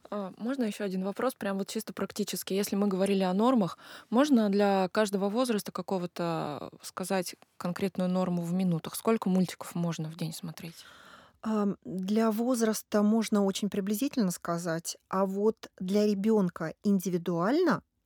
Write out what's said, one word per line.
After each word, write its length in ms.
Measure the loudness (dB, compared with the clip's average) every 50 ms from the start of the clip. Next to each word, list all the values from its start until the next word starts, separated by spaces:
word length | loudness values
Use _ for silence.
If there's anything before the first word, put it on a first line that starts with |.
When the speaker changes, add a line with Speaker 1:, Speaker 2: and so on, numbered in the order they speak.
| -14 -10
Speaker 1:
А, 220 | -8 -8 -8 -8 -10
можно 280 | -8 -6 -4 -2 -2 -2
ещё 200 | -2 -2 -4 -4
один 200 | -4 -2 -2 -4
вопрос, 300 | -4 -2 -2 -2 -2 -2
прям 240 | -2 -4 -4 -4 -4
вот 100 | -4 -4
чисто 240 | -6 -6 -8 -8 -8
практически? 600 | -8 -8 -6 -4 -4 -4 -4 -6 -6 -6 -2 -2
Если 220 | -2 -2 0 0
мы 100 | 0 2 2
говорили 340 | 2 2 2 2 2 2 2
о 100 | 2 2
нормах, 460 | 4 4 4 4 4 2 0 -2 -8 -16 -20 -20 -20 -8 _
можно 380 | 2 2 4 6 6 4 6 4
для 380 | 4 4 4 4 4 4 2 2 2
каждого 360 | 2 2 2 2 0 0 0
возраста 440 | 0 0 0 2 0 -2 -2 -4 -8
какого-то 1000 | -8 -6 -4 -2 -2 -2 -4 -4 -4 -4 -2 -2 -2 -4 -4 -6 -8 -10 -12 -14 -16 -18
сказать 540 | -14 -10 -8 -4 -2 -2 -2 -2 -4 -8 -14 -18 _ _
конкретную 540 | -8 -6 -6 -4 -2 -4 -2 -2 -2 0 0
норму 320 | 0 0 0 0 0 -2 -2
в 100 | -2 0
минутах? 420 | 0 2 2 2 0 -2 -6 -10
Сколько 320 | -4 0 0 0 2 2 2
мультиков 440 | 2 2 2 2 -2 -6 -12 -8 -6
можно 360 | -4 -2 -2 -2 -4 -6 -8
в 60 | -8
день 160 | -8 -8 -8 -8
смотреть? 540 | -10 -12 -12 -12 -12 -14 -16 -16 -18 -20 -20 -20 -20 -20 -20 -20 -20 -20 -20 _ _ -4
Speaker 2:
Ам, 340 | -2 0 0 0 0 -2 -4 -6
для 460 | -8 -8 -6 -2 0 2 2 2 2
возраста 720 | 2 0 0 0 0 2 2 0 0 -2 -4 _ 2 2 4
можно 420 | 4 4 2 2 2 2 2 4
очень 240 | 2 2 0 -2 -2
приблизительно 640 | -2 -2 -2 -2 -2 -2 -2 -2 0 0 0 0
сказать, 640 | 0 -2 -4 -4 -4 -2 -2 -2 -4 -4 -4 -6 -10 -12 _ -4
а 180 | 0 0 0
вот 440 | 0 0 0 0 0 0 -2 -6 -20 _ -8
для 280 | -4 0 2 4 4
ребёнка 640 | 4 2 2 2 4 4 4 4 2 -2 -4 -8 -8 -8 -2 0
индивидуально 1000 | 2 2 2 2 0 -2 -2 0 0 0 0 2 2 2 2 4 2 2 0 -2 _ _ _ _